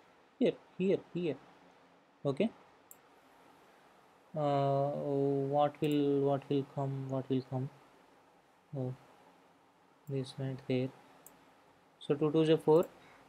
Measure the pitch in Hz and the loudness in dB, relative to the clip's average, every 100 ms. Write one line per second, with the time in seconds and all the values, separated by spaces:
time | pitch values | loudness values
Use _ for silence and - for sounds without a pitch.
0 | _ _ _ - 220 160 - - 190 151 | _ _ _ -2 0 0 -8 -4 0 0
1 | - 170 175 131 - - - - - _ | -2 -6 -4 -6 -12 -20 -20 -20 -20 _
2 | _ _ 143 139 220 - - - _ - | _ _ -4 0 -2 -4 -20 -20 _ -20
3 | - - - - - - - - - - | -20 -20 -20 -20 -20 -20 -20 -20 -20 -20
4 | _ _ _ 160 147 143 139 139 139 151 | _ _ _ -4 0 2 2 0 0 -2
5 | 147 139 139 139 139 143 147 - 151 147 | -2 0 0 0 0 2 2 0 0 2
6 | 143 139 139 139 - 143 139 - 139 135 | 2 2 2 0 -2 -4 -2 -6 -6 -6
7 | 135 135 131 131 - 131 135 - - - | -6 -6 -2 -4 -2 -6 -6 -10 -20 -20
8 | _ _ _ _ _ _ _ 143 127 127 | _ _ _ _ _ _ _ -8 -8 -8
9 | - - - - _ _ _ _ _ _ | -18 -20 -20 -20 _ _ _ _ _ _
10 | - 135 127 - 135 131 - 127 131 - | -8 -6 -6 -8 -8 -6 -2 -2 -2 -6
11 | - - - - _ _ _ _ _ _ | -20 -20 -20 -20 _ _ _ _ _ _
12 | - 143 151 160 160 160 156 160 185 - | -4 0 2 2 4 4 6 4 4 -6
13 | - - | -20 -20